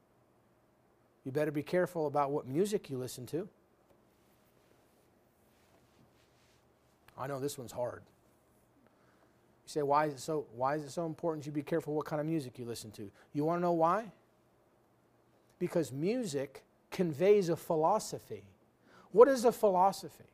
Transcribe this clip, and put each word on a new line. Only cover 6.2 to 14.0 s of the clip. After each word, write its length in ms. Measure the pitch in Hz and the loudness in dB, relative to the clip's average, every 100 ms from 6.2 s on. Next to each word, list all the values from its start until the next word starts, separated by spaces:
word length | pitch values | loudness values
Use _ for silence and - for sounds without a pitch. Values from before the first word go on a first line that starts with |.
| _ _ _ _ _ _ _ _ - - | _ _ _ _ _ _ _ _ -20 -10
I 100 | 131 | -8
know 120 | 139 | -6
this 180 | 139 139 | -6 -6
one's 140 | 117 | -10
hard. 300 | 127 123 101 - _ _ _ _ _ _ _ _ _ _ _ _ _ _ _ - | -6 -6 -8 -16 _ _ _ _ _ _ _ _ _ _ _ _ _ _ _ -8
You 40 | |
say, 120 | 156 | -2
"Why 240 | 143 143 156 | 2 2 2
is 80 | |
it 60 | 135 | -2
so, 260 | - 156 - 117 | -6 -6 -6 -4
why 200 | 131 156 | -2 -2
is 80 | |
it 80 | 143 | -6
so 140 | 156 165 | -6 -6
important 400 | 151 170 156 139 | -4 -4 -4 -6
you 60 | |
be 120 | 147 | -8
careful 300 | 143 165 147 151 | -2 -4 -2 -4
what 100 | 147 | -4
kind 140 | 156 | -4
of 60 | 151 | -2
music 300 | 165 127 - | -4 -4 -10
you 80 | 120 | -10
listen 260 | 110 110 | -10 -12
to?" 200 | 110 101 - - | -14 -14 -16 -8
You 100 | 147 | -2
wanna 180 | 151 175 | 0 0
know 120 | 175 | 0
why? 380 | 170 160 196 | 2 2 2